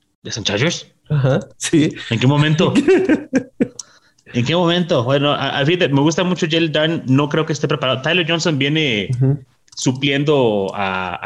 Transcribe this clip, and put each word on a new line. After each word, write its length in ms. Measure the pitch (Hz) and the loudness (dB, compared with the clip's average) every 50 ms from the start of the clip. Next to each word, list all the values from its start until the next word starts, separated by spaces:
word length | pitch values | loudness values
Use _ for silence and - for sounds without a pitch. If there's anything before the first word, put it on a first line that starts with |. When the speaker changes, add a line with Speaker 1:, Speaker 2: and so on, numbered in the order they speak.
| _ _ _ _ - | _ _ _ _ -14
Speaker 1:
¿Es 140 | - - 113 | -12 -10 -6
en 60 | 95 | -4
Chargers? 440 | 92 98 104 131 170 175 - - - _ _ _ - | -2 -2 0 0 0 -2 -4 -10 -16 _ _ _ -4
Speaker 2:
Ajá, 300 | 151 143 131 135 135 - - - - - | -2 0 2 2 2 0 -2 -6 -12 -10
sí. 360 | - - - 156 147 160 - - - - | -6 0 2 2 2 2 -2 -6 -6 -4
Speaker 1:
¿En 100 | 117 107 | -2 0
qué 80 | 123 131 | 2 2
momento? 460 | 147 143 151 156 156 156 180 156 175 240 | 4 4 4 2 2 2 2 2 2 2
Speaker 2:
<laughs> 1500 | - - 381 339 370 - 320 - - - - 269 262 - _ - - - - - - _ _ _ _ _ _ _ _ - - | 4 4 4 4 2 0 -4 -8 -8 -4 -4 -4 -4 -4 _ -4 -4 -4 -6 -14 -20 _ _ _ _ _ _ _ _ -8 -4
Speaker 1:
¿En 120 | 123 120 | -2 0
qué 100 | 127 160 | 0 2
momento? 480 | 175 180 170 170 175 180 160 180 139 117 | 2 2 2 2 0 0 0 0 0 0
Bueno, 280 | 123 139 143 139 147 | 2 0 0 2 0
a-, 280 | 139 - 131 135 - 131 | 0 0 -2 -2 -2 -2
a-, 60 | 139 | 0
fíjate, 240 | 143 180 175 180 147 | 0 2 2 2 2
me 120 | 139 139 | 2 2
gusta 220 | 143 160 160 - 185 | 2 2 2 0 0
mucho 240 | 180 180 - 180 160 | -2 -2 -2 -2 0
Jalen 220 | 160 165 170 160 | 0 0 0 0
Darn, 320 | 143 156 151 160 165 151 - 120 | 0 0 0 0 -2 -2 -2 0
no 220 | 131 139 147 143 | 2 2 2 2
creo 160 | 151 160 151 | 0 -2 -2
que 80 | - 147 | -2 -4
esté 140 | - - 143 | -4 -4 -4
preparado. 340 | 151 135 131 127 131 123 | -2 -2 -2 -2 -2 -2
Tyler 240 | 127 156 170 180 170 151 | -2 -2 -2 -2 0 -2
Johnson 280 | 170 165 160 180 156 131 | -2 -2 0 -2 0 0
viene 520 | 135 143 151 160 156 139 113 104 95 - 127 | 0 0 0 0 0 0 0 -2 -2 -2 -2
Speaker 2:
Ujú. 240 | 120 131 131 143 143 - _ _ _ _ _ - | 0 0 0 0 -2 -4 _ _ _ _ _ -10
Speaker 1:
supliendo 960 | - - 151 131 131 143 139 139 139 147 147 151 139 127 113 107 101 98 95 - | -4 -2 -2 -2 0 0 0 0 0 2 2 2 4 4 2 2 0 0 -2 -4
a 420 | 101 101 95 95 92 92 90 87 - - | -4 -4 -4 -4 -4 -4 -6 -6 -6 -6